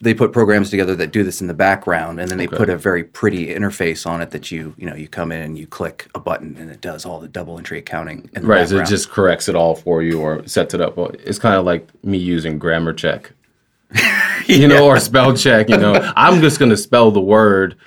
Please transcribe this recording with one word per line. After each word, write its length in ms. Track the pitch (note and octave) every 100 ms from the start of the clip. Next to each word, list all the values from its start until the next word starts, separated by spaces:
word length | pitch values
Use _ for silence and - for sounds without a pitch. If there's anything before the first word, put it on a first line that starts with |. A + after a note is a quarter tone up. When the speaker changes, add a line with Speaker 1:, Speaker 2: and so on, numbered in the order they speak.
Speaker 1:
They 120 | A2+
put 200 | A2 A#2
programs 360 | A#2+ G#2 G#2 G2+
together 260 | G2+ F#2 F#2
that 160 | E2
do 100 | A2
this 160 | F#2+ -
in 80 | F#2
the 60 |
background, 640 | D#2+ F#2+ G2 - E2+ E2 E2
and 100 | F2+
then 80 | F#2
they 100 | F2
Speaker 2:
Okay. 100 | -
Speaker 1:
put 120 | G#2
a 60 | F2
very 300 | G2+ F2+ E2+
pretty 420 | - G#2+ F2+ D#2
interface 580 | F#2 G2+ - E2+ D#2+ E2+
on 160 | E2+
it 100 | E2
that 200 | D#2+ -
you, 220 | E2 D#2 -
you 80 | F2
know, 80 | D2+
you 120 | D#2
come 240 | - E2
in 100 | E2
and 160 | D#2 D#2
you 80 | D#2
click 420 | - E2 - -
a 60 | -
button, 380 | - D#2+ D#2 C#2+
and 100 | D#2+
it 120 | D2+
does 240 | F2 D#2+ F2
all 160 | E2
the 80 | D#2+
double 280 | F2+ E2+ E2
entry 200 | E2 D#2+
accounting 520 | - E2 D#2+ D#2+ - -
in 60 |
the 60 | A2
Speaker 2:
Right. 80 | G2+ E2+
So 80 | F#2+
it 40 |
Speaker 1:
background. 80 | F2+
Speaker 2:
just 220 | G2+ -
corrects 360 | - F#2 E2 -
it 80 | F2
all 200 | E2 D#2+
for 260 | - E2
you 180 | E2 E2
or 220 | D#2 D#2 -
sets 280 | - E2
it 80 | F2
up. 160 | E2 -
Well, 140 | F2 - -
it's 140 | G#2+
kinda 220 | A#2 G2
like 260 | F2+ E2+ - _
me 140 | - F#2+
using 400 | F2+ E2+ D#2+ D#2
grammar 320 | E2 E2 E2
check. 400 | D#2 D#2+ - - _ _ _ _ _ _
Speaker 1:
<laughs> 100 | - - - - - -
Speaker 2:
You 200 | D#3 D3
know, 80 | C#3+
Speaker 1:
Yeah. 60 |
Speaker 2:
or 180 | C#3+ C3
spell 360 | - B2+ B2+ A#2
check, 340 | C3+ A2+ G#2+
you 80 | G#2
know. 160 | G#2 G2+ -
Speaker 1:
<laughs> 20 | -
Speaker 2:
I'm 240 | D3+ F3+
just 200 | D#3 D3
gonna 180 | B2+ G#2
spell 320 | - A#2+ A2+
the 100 | G#2
word 540 | F#2+ G#2+ G#2+ F#2+ F#2+ -